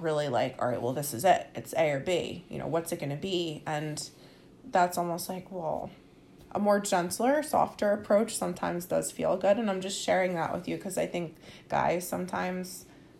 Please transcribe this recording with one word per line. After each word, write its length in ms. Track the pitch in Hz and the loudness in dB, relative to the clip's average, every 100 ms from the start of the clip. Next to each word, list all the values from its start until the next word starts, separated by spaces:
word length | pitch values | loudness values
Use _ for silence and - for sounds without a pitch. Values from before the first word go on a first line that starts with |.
really, 280 | 170 151 147 | -2 0 2
like, 320 | 117 127 - | 2 0 0
"All 80 | 123 | -2
right, 140 | 104 | 0
well, 100 | 117 | 0
this 220 | 135 147 | -2 -4
is 100 | 117 | 2
it. 220 | 185 - - | 4 4 2
It's 180 | - - - | -10 -4 2
A 140 | 156 | 2
or 80 | 139 | 2
B. 440 | - 175 - 175 - | 0 0 -2 -8 -10
You 80 | 143 | -8
know, 80 | 139 | -4
what's 260 | 165 165 | -2 -2
it 80 | 170 | -4
gonna 160 | 143 143 | -4 -6
be?" 460 | 196 180 170 151 - | -4 -2 -4 -6 -6
And 400 | 151 151 151 - - - - - - - | -4 -4 -6 -10 -14 -20 -20 -20 -20 0
that's 280 | 185 180 180 | 4 4 2
almost 300 | 175 170 - | -2 -2 -6
like, 200 | 185 - | -8 -8
well, 400 | 185 160 151 - - - - - - - | -6 -4 -4 -6 -12 -20 -20 -20 -20 -8
a 60 | - | 0
more 180 | 202 202 | 4 4
gentler, 640 | 196 185 175 - 240 302 | 4 0 0 2 2 2
softer 480 | 294 - - - 208 | 4 2 2 2 0
approach 440 | 208 - 208 226 - | 0 4 4 4 0
sometimes 480 | 180 175 175 175 175 | -4 -2 -2 -4 0
does 240 | 165 - | 0 0
feel 260 | - 160 190 | 0 0 4
good, 200 | 190 202 | 4 4
and 100 | 220 | 2
I'm 120 | 190 | -2
just 200 | 190 202 | -4 -4
sharing 340 | - 180 185 | 0 2 2
that 180 | 175 156 | 0 -2
with 160 | 175 170 | -2 -4
you 100 | 165 | -6
'cause 180 | 196 180 | -4 -4
I 100 | 170 | -2
think 280 | 175 165 - - - - | -2 -6 -8 -18 -20 -4
guys 380 | 143 135 170 180 | 0 2 0 -2
sometimes 800 | 180 180 180 180 185 180 - - - - - | -4 -4 -2 -2 -4 -8 -12 -18 -20 -20 -8